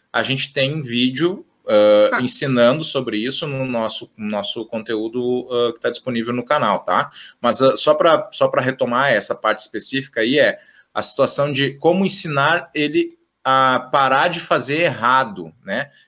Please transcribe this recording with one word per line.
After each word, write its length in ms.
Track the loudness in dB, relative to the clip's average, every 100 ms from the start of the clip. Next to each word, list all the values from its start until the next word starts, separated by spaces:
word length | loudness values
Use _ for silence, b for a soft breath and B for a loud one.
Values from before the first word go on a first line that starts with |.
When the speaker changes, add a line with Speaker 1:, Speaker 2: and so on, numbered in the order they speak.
| b
Speaker 1:
a 120 | -4
gente 280 | -2 -4 -4
tem 280 | -2 -2 -4
vídeo, 640 | -4 -2 -2 0 -2 -2 -12 _ 0
ah, 400 | 4 6 6 4
Speaker 2:
Tá. 100 | 2
Speaker 1:
ensinando 600 | 0 0 0 4 4 2
sobre 340 | -2 -4 -4 -4
isso 280 | -4 -6 -6
no 180 | -6 -4
nosso, 440 | -4 -4 -6 -14 -10
no 100 | -6
nosso 360 | -4 -6 -8 -8
conteúdo, 840 | -8 -6 -4 -4 -4 -2 -4 -2
ah, 220 | -2 -2
que 60 | -2
tá 80 | -6
disponível 440 | -4 -4 -4 -4
no 120 | -6 0
canal, 340 | 0 2 0
tá? 300 | 0 -2 -2 B B B
Mas, 200 | -2 2
ah, 140 | 2 2
só 180 | 2
pra, 360 | 4 4 2 0
só 160 | -2 0
pra 140 | 2
retomar 500 | -2 -2 -2 0 2
essa 240 | 0 -2 -2
parte 240 | -2 -2
específica 600 | -6 -6 -6 -6 -6 -2
aí, 180 | 0 2
é 200 | 2 0 b b b
a 80 | -6
situação 500 | -4 0 0 0 -2
de 200 | -2 -2
como 320 | 0 0 2 2
ensinar 640 | 0 0 0 2 0 -2
ele 360 | -4 -2 0 -2 -8 _ _ 2
a 420 | 4 4 2 0
parar 360 | 2 4 4 2
de 100 | -2
fazer 400 | -2 -2 0 0
errado, 720 | 0 0 2 2 0 -6 -14 -16
né? 280 | -8 -8 -8 b